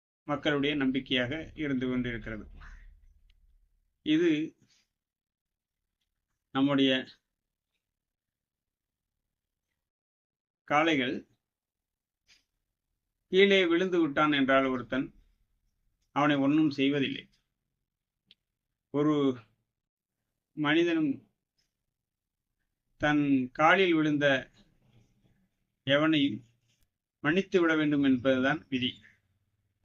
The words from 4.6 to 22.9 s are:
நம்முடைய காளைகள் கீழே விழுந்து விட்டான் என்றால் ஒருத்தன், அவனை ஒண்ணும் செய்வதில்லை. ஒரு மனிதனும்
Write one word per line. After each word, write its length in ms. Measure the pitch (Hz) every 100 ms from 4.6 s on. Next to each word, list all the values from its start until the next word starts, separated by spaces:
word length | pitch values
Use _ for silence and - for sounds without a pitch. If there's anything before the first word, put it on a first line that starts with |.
| _ _ _ _ _ _ _ _ _ _ _ _ _ _ _ _ _ _ _
நம்முடைய 560 | 135 139 139 135 131 101 - _ _ _ _ _ _ _ _ _ _ _ _ _ _ _ _ _ _ _ _ _ _ _ _ _ _ _ _ _ _ _ _ _ _
காளைகள் 640 | - 147 165 151 127 - - _ _ _ _ _ _ _ _ _ _ _ _ _ _ _ _ _ _ _ _
கீழே 340 | 185 202 196 180
விழுந்து 340 | 170 190 175
விட்டான் 320 | 160 139 151
என்றால் 320 | 143 131 135
ஒருத்தன், 500 | 135 127 113 131 156 - _ _ _ _ _ _ _ _ _
அவனை 240 | 123 147 143
ஒண்ணும் 340 | 135 151 156
செய்வதில்லை. 600 | 139 135 143 131 - - _ _ _ _ _ _ _ _ _ _ _ _ _ _ _ _
ஒரு 240 | 139 151 151 139 127 - _ _ _ _ _ _ _ _ _ _
மனிதனும் 600 | - 147 156 170 165 156 135 - _ _ _ _ _ _ _ _ _ _ _ _ _ _ _ _